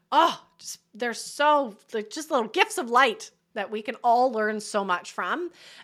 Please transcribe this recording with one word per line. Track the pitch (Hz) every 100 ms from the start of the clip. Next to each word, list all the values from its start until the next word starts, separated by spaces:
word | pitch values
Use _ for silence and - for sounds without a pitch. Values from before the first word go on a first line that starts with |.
| -
Oh, | 277 339 - _ _
just, | - - _
they're | 208 240
so, | 220 - - 294 294 254 196 _
they're | 226
just | 214 311 302
little | 285 220
gifts | 339 427 -
of | 240
light | 240 262 196 - _ _
that | 220 196
we | 220
can | 214 226
all | 240 240 254
learn | 220 214 214
so | 208 208
much | 196 175 180
from. | - 185 247 349 _ - -